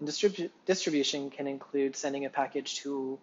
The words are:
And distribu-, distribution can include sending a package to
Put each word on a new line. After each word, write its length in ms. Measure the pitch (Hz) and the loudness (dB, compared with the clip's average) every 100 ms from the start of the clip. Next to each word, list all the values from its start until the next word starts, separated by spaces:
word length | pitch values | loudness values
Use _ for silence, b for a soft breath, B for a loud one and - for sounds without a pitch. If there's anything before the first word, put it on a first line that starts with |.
And 80 | 147 | -6
distribu-, 420 | 147 208 185 170 - - | 2 2 2 -6 -4 0
distribution 640 | 185 - 147 135 147 139 | 2 4 2 2 0 -4
can 160 | - 139 | -4 -4
include 480 | 139 - 143 139 | -4 -2 2 2
sending 300 | 135 143 139 | 0 -2 -2
a 40 | 135 | -2
package 520 | 143 131 143 135 - | 0 0 0 -4 -6
to 400 | 143 139 131 135 | -4 -4 -4 -6